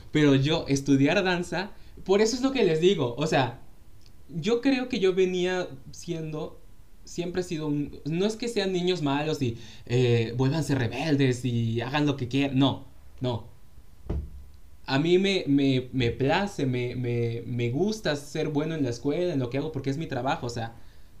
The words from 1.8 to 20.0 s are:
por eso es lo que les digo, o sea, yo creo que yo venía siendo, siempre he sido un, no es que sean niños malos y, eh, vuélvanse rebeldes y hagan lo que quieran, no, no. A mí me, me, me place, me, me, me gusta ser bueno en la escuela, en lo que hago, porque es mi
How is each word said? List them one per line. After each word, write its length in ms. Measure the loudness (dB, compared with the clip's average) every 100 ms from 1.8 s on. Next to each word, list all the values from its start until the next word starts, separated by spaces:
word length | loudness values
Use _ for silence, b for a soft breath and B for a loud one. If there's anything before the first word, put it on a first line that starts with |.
| b b
por 180 | 2 4
eso 140 | 4 2
es 60 |
lo 100 | 0
que 120 | 4
les 160 | 4 6
digo, 340 | 4 4 0 -2
o 80 | 0
sea, 340 | 2 2 -2 -16 -18 -18 -18 -18 -18 -12
yo 320 | -6 0 0
creo 260 | 2 2 0
que 100 | 2
yo 140 | 2
venía 540 | 4 2 2 0 0 -4 -8 -16
siendo, 680 | -12 -8 -6 -6 -6 -8 -12 -18 -18 -18 -18
siempre 380 | -12 -6 -4 -2
he 20 |
sido 220 | -2 -2 -2
un, 320 | -2 -2 -6 -4
no 180 | 0
es 120 | 0 0
que 120 | -4
sean 240 | -2 0
niños 300 | 0 2 2
malos 400 | 2 0 0 0
y, 160 | -2 -4 B B
eh, 480 | B 2 4 4 2 2
vuélvanse 360 | 2 2 0
rebeldes 680 | 0 0 -2 2 4 4 2
y 380 | 0 0 0 -2
hagan 240 | -2 0 2
lo 100 | 0
que 120 | 0
quieran, 300 | 0 2 4
no, 280 | 4 2 -8 -18 -18 -6
no. 300 | -4 -4 -8 -18 -18 -18 -18 -14 -6 -6 -6 -12 -16 -18 -18 -14 -2
A 120 | 0
mí 200 | 4 4
me, 260 | 4 2 2
me, 420 | 4 4 2 0
me 180 | 0 0
place, 560 | 2 2 2 0 -2 -2
me, 300 | 0 -2 -2
me, 460 | -2 0 0 -2 -4
me 240 | -2 0
gusta 460 | 2 0 0 -2 -4
ser 320 | -4 -4 -2
bueno 260 | 0 -2
en 80 | 0
la 80 | -2
escuela, 420 | -2 -2 0 0
en 40 | 0
lo 120 | -2
que 80 | -2
hago, 120 | -4
porque 200 | -4 -4
es 80 |
mi 80 | -4